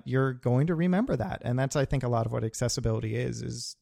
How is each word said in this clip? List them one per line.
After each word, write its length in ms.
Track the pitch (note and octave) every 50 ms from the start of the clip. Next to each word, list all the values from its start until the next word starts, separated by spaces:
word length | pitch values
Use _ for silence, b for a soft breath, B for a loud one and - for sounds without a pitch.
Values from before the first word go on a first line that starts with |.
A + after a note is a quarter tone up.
| -
you're 300 | - B2 C3 C3+ C3+ B2+
going 340 | B2 - A#2+ B2 B2+ C#3+ E3+
to 60 | F3
remember 420 | D#3 E3+ F3+ F3+ F#3+ A#3+ C#4 -
that. 260 | A#2+ G#2+ F#2+ - - -
And 140 | - B2 B2+
that's, 160 | C3+ C3+ -
I 100 | D3 C3+
think, 200 | - - C3+ B2+
a 40 | B2
lot 180 | A#2+ A2+ A2+
of 60 | A2+ A#2+
what 120 | B2 A2+
accessibility 720 | A2 - - B2 A#2 - - A#2 A2+ A2 A2 A2+ A2 A2
is, 260 | A#2 B2 B2+ A#2+ A2+ A#2
is 340 | A#2 A#2 A#2+ A#2+ - - _